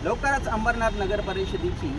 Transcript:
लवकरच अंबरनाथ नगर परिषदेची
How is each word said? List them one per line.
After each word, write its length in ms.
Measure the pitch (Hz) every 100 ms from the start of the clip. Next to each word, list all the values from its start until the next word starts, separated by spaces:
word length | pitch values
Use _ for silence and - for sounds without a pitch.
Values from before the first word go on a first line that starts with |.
लवकरच 440 | 175 240 277 277 -
अंबरनाथ 440 | 220 226 233 226 208
नगर 200 | 190 208
परिषदेची 680 | 196 190 190 190 175 180 160